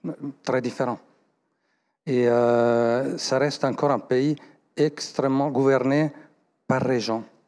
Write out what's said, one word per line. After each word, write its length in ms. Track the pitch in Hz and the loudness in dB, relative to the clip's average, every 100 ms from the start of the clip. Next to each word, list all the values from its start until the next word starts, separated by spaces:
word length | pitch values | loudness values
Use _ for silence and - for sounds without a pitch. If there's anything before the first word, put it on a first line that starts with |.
euh, 60 | 170 147 139 - | -10 -10 -12 -8
très 180 | - 131 | -2 -2
différent. 380 | 120 - 127 113 _ _ _ _ _ _ _ _ _ _ | -2 -4 -4 -4 _ _ _ _ _ _ _ _ _ _
Et, 220 | - 123 120 | -2 2 4
euh, 880 | 120 120 120 117 117 117 120 139 123 | 4 4 4 4 2 2 0 -2 -6
ça 220 | - 131 | -2 0
reste 240 | 143 - | 0 -2
encore 280 | 135 127 143 | -4 0 0
un 80 | 127 | -2
pays 360 | - 127 143 143 - _ _ | 0 0 0 -2 -10 _ _
extrêmement 760 | - 151 147 - - 135 135 147 | -2 -2 -2 -10 -4 0 0 0
gouverné 640 | 131 135 135 127 143 151 - - _ _ _ - | 2 2 2 2 2 0 -4 -20 _ _ _ -4
par 140 | 131 | -2
région. 420 | 127 123 110 113 107 _ | 0 -2 -2 -6 -8 _